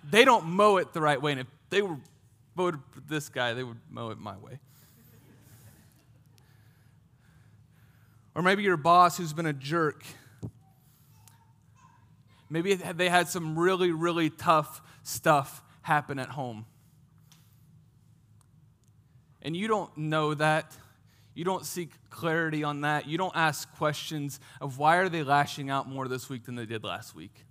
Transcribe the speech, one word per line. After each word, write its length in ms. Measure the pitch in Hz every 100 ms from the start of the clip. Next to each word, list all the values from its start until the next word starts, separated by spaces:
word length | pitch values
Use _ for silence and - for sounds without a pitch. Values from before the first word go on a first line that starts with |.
| 147
They 140 | 202
don't 220 | 269 226 165
mow 320 | 180 208 190
it 160 | 156
the 80 | 170
right 200 | 151 139
way, 120 | 147
and 80 | 135
if 60 | 127 _ _
they 120 | 202
were 160 | 202 147 - _ _ _ _ -
voted 240 | 180 156 -
for 100 | -
this 260 | 147 151 143
guy, 260 | 135 120
they 100 | 117
would 160 | 127 117 -
mow 200 | 117 117
it 80 | 110
my 200 | 104 95
way. 220 | 104 131 _ _ _ _ - - - - - - - - - _ _ _ _ _ _ _ _ _ _ _ _ _ _ _ _ _ _ _ _ _ _ _ _
Or 80 | -
maybe 220 | 180 196
your 140 | 202 170
boss 400 | 156 175 175 165
who's 160 | 170
been 120 | 151 165
a 80 |
jerk. 520 | 139 135 170 156 - - - - - - _ _ _ _ _ _ - - _ _ _ _ _ - _ _ _ _ _ _
Maybe 260 | 160 190 190
they 340 | 175 170 180
had 180 | 175 165
some 300 | 185 160 156
really, 340 | 180 185 180
really 380 | 160 170 170 156
tough 520 | - 175 160 151 - - -
stuff 600 | - - 165 147 135 - _ -
happen 380 | - 151 - 139
at 100 | 127
home. 360 | 139 127 110 110 _ _ _ _ _ _ - _ _ - - _ _ _ _ _ _ _ _ _ _ _ _ _ _ _ _
And 160 | 139 170
you 100 | 220
don't 280 | 214 170 -
know 360 | 151 156 151 151
that. 400 | 156 156 - - - _ _ _ _
You 100 | -
don't 220 | 170 185 151
seek 260 | 180 156 - _
clarity 540 | - 165 160 160 156
on 180 | 151 143
that. 260 | 147 151 139
You 100 | 165
don't 180 | 185 160
ask 380 | 160 139 - -
questions 640 | 151 143 - 156 143 - - -
of 160 | 143 131
why 200 | 151 175
are 120 | 185
they 140 | 165
lashing 460 | 135 143 143 - 139
out 200 | 139 127
more 180 | 135 127
this 220 | 127 -
week 160 | 131 110
than 100 | 120
they 100 | 110
did 180 | 110
last 320 | 101 87 - 82
week. 300 | 90 _ -